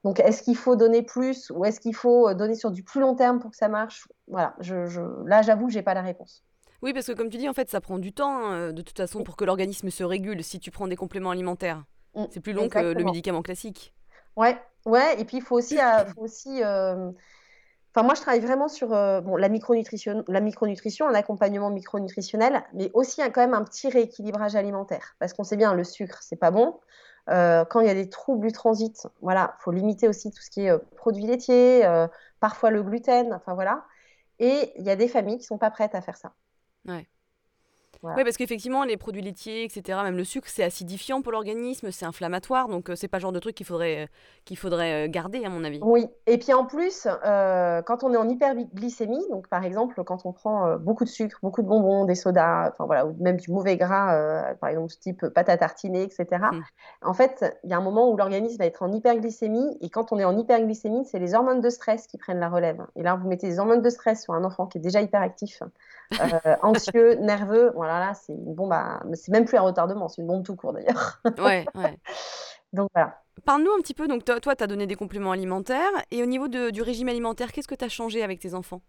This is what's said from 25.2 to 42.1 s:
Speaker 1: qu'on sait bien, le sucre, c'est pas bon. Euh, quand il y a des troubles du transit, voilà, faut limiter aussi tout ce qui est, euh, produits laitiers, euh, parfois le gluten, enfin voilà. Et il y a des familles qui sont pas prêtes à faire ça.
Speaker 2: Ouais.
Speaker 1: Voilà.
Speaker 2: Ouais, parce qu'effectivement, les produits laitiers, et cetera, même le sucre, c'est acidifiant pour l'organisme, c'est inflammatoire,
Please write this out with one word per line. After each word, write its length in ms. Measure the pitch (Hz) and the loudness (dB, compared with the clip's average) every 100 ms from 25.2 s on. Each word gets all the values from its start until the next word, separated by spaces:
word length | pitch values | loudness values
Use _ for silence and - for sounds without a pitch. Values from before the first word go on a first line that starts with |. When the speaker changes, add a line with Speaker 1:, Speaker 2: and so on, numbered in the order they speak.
| 180 | -8
Speaker 1:
qu'on 140 | - | -6
sait 100 | 190 | -4
bien, 180 | 208 220 | 2 4
le 120 | 180 | 4
sucre, 320 | 180 - 196 - | -2 -8 -12 -12
c'est 140 | - | -14
pas 160 | 165 170 | 0 2
bon. 260 | 196 277 339 _ _ - _ - | 4 2 0 _ _ -20 _ 0
Euh, 340 | 180 175 170 | 4 6 6
quand 160 | 165 233 | 4 4
il 80 | 226 | 4
y 20 | |
a 40 | |
des 160 | 190 190 | 2 -2
troubles 360 | - - 247 | -6 -2 0
du 60 | 220 | -2
transit, 560 | 220 226 220 226 - - _ | 0 0 2 -2 -6 -18 _
voilà, 340 | 185 190 180 - | 0 2 2 -2
faut 120 | - | -4
limiter 380 | 175 208 196 233 | 0 0 2 2
aussi 200 | 208 214 | 2 -8
tout 120 | - | -14
ce 80 | - | -12
qui 160 | - | -2
est, 60 | 196 | 2
euh, 80 | 160 - - | 2 0 -4
produits 280 | 226 202 | -2 -2
laitiers, 600 | 220 247 254 247 247 254 | -2 -2 4 6 8 8
euh, 200 | 196 170 165 - _ _ | 6 4 2 -4 _ _
parfois 280 | 214 - 226 | -2 2 2
le 140 | 214 | 2
gluten, 480 | 196 233 233 247 233 | -2 -4 2 2 2
enfin 220 | 180 - | -4 -6
voilà. 320 | 180 190 262 - _ _ _ _ _ | -4 -2 -4 -8 _ _ _ _ _
Et 340 | 240 277 269 | 2 2 -2
il 80 | - | -4
y 60 | 196 | -2
a 80 | 196 | 2
des 100 | 240 | 2
familles 300 | 240 202 240 | 0 -2 -6
qui 80 | |
sont 120 | - 214 | -8 -2
pas 140 | 214 | -2
prêtes 240 | 214 214 | 0 -4
à 60 | 190 | -4
faire 160 | 180 - | -10 -16
ça. 160 | - _ _ _ _ _ | -20 _ _ _ _ _
Speaker 2:
Ouais. 220 | 180 175 156 _ _ _ _ _ _ _ _ _ | -14 -14 -14 _ _ _ _ _ _ _ _ _
Speaker 1:
Voilà. 160 | 165 165 | -6 0
Speaker 2:
Ouais, 80 | |
parce 100 | 240 | 0
qu'effectivement, 480 | 226 247 226 247 262 | 0 -6 -6 -4 -2
les 140 | 269 208 | -2 -4
produits 240 | 214 196 | -8 -10
laitiers, 420 | 196 185 220 220 | -12 -12 -10 -8
et 60 | 226 | -8
cetera, 340 | 202 185 190 | -10 -6 -4
même 140 | 202 180 | -2 -4
le 80 | |
sucre, 240 | 185 269 - | -6 -8 -10
c'est 160 | - | -2
acidifiant 560 | 180 - 175 190 - 269 | -2 -2 -12 -12 -6 -6
pour 100 | 262 | -4
l'organisme, 580 | 226 208 226 240 262 208 | -6 -6 -6 -6 -8 -10
c'est 140 | - | -10
inflammatoire, 640 | 170 | -12